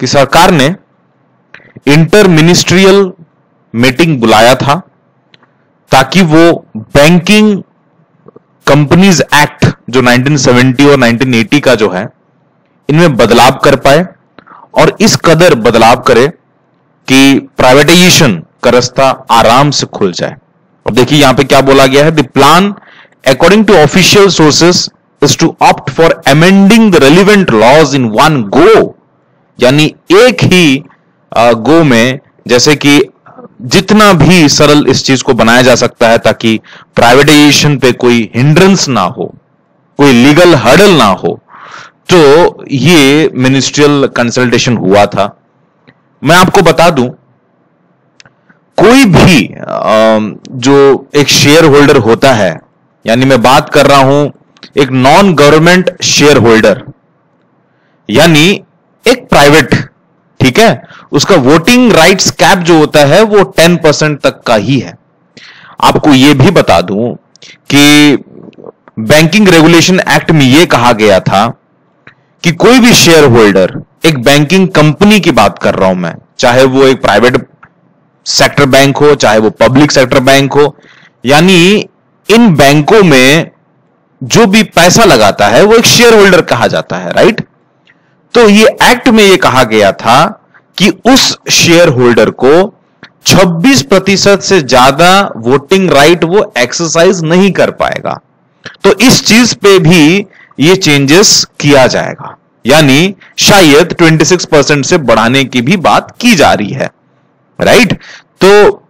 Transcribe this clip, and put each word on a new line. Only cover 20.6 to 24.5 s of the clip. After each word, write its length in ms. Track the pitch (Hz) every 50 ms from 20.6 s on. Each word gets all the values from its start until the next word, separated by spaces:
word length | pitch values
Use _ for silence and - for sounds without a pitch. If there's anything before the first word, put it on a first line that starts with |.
| _ _ _ _ _
अब 80 | - 104
देखिए 260 | 123 123 - 147 151
यहां 140 | 143 131 127
पे 100 | 131 143
क्या 160 | 135 147 135
बोला 260 | 135 135 135 135 135
गया 180 | 131 131 143 147
है, 80 | 160
"The 140 | 165 151 127
plan 460 | - _ 135 135 143 160 175 196 202 202 - _ _ _ - - _ _ _ _ 135
according 420 | 135 - 165 170 196 220 208 208
to 160 | 202 165 151
official 540 | 139 - 190 - - - 208 196 190 160 -
sources 500 | 160 151